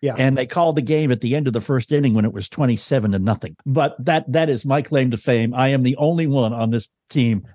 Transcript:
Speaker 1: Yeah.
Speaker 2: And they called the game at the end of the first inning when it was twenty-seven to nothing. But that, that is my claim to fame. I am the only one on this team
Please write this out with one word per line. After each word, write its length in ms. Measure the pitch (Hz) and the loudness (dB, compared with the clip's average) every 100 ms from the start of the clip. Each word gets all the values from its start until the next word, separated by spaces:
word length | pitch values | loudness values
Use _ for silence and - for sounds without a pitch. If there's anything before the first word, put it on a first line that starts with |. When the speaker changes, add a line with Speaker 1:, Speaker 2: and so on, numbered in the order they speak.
Speaker 1:
Yeah. 140 | 139 117 | -4 0
Speaker 2:
And 180 | 131 135 | 2 2
they 120 | 127 | -2
called 300 | 175 165 151 | 0 0 0
the 40 | |
game 300 | 123 156 151 | 0 0 2
at 100 | 123 | 0
the 140 | 117 147 | 0 -2
end 100 | 135 | 0
of 80 | |
the 80 | 113 | -2
first 300 | - 131 - | -2 -2 0
inning 240 | 147 139 110 | 2 2 2
when 100 | 107 | 0
it 80 | |
was 160 | 104 98 | -2 -8
twenty-seven 600 | - 131 113 - 135 104 | -2 0 0 0 0 0
to 80 | 98 | 0
nothing. 360 | 101 107 87 80 - | 0 -2 -6 -10 -4
But 360 | 135 139 - | 0 0 -2
that, 280 | 131 160 156 | -2 -2 0
that 180 | 151 160 | 0 0
is 160 | 123 135 | -2 0
my 160 | 143 | -2
claim 300 | - 143 127 | 0 0 0
to 60 | 117 | -2
fame. 360 | - 117 117 | 0 0 0
I 140 | 123 131 | 0 2
am 160 | 139 | 2
the 140 | 127 135 | 0 2
only 280 | 147 170 160 | 0 0 0
one 280 | 139 113 | 0 0
on 180 | 117 113 | 0 -2
this 180 | 117 - _ _ | -2 -4 _ _
team 320 | 147 120 104 - | 0 0 0 -4